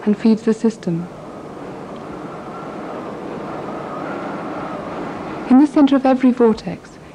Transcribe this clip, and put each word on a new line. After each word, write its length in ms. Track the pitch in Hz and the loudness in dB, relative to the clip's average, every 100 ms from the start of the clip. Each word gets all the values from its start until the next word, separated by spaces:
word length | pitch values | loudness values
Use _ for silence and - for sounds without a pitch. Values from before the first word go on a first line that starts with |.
and 120 | - 208 | 2 4
feeds 240 | 226 220 | 4 4
the 140 | 220 | 2
system. 520 | 220 226 214 - 170 175 - - - - - - - - - - - - - - - - - - - - - - - - - - - - - - - - - - - - - - - - - - - - | 2 2 0 -2 -2 -4 -12 -14 -14 -14 -12 -12 -12 -12 -12 -12 -12 -10 -12 -12 -12 -10 -10 -10 -8 -10 -10 -10 -8 -8 -8 -8 -8 -8 -8 -6 -6 -6 -6 -6 -8 -8 -8 -8 -8 -8 -8 -8 -8 4
In 100 | 254 | 6
the 60 | |
center 300 | 302 311 277 | 6 6 6
of 100 | 277 | 6
every 240 | 262 262 254 | 4 6 4
vortex 720 | 240 233 220 185 165 - - - | 6 6 4 -2 -8 -12 -20 -20